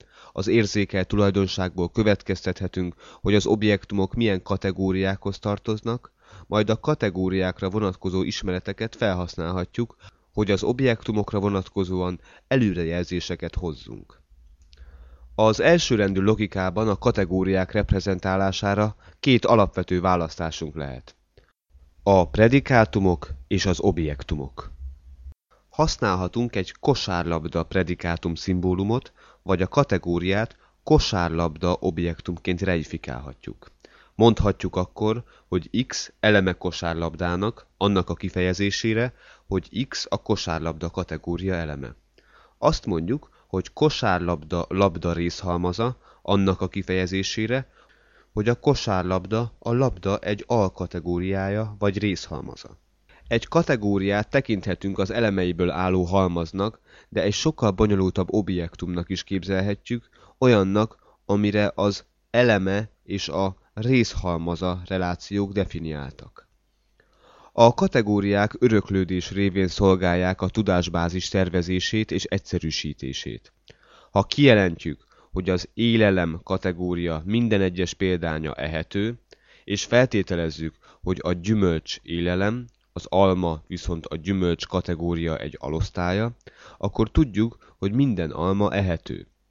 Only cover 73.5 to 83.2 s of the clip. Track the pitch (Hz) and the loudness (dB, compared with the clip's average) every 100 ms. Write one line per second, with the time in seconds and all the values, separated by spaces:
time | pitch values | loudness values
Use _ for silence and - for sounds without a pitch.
73.5 | _ - _ _ - _ 101 - - 139 | _ -20 _ _ -20 _ -2 0 4 6
74.5 | 107 92 82 80 69 _ _ _ 92 92 | 8 4 0 -8 -10 _ _ _ -4 -2
75.5 | 92 - - 117 113 104 92 85 80 - | -2 -4 -2 2 4 4 4 0 -4 -4
76.5 | 95 92 85 90 87 85 80 90 117 117 | -2 -2 -2 -4 -2 -2 -4 -2 0 2
77.5 | 101 92 87 87 - 95 87 82 78 78 | 2 2 0 -4 -2 -2 0 -2 -4 -6
78.5 | - 78 80 - 101 110 120 _ - _ | -6 -6 -6 -4 -4 -4 -6 _ -20 _
79.5 | - - 101 - 120 131 104 - 85 82 | -18 -6 -6 2 2 4 2 0 -2 -2
80.5 | 73 80 - - _ 92 90 87 87 95 | -4 -8 -10 -20 _ -6 -4 -2 -2 0
81.5 | 110 92 80 - - - 85 87 92 101 | 2 2 0 -4 -12 -6 -4 -2 0 0
82.5 | 120 120 _ _ 87 - 92 | -2 -10 _ _ -12 0 4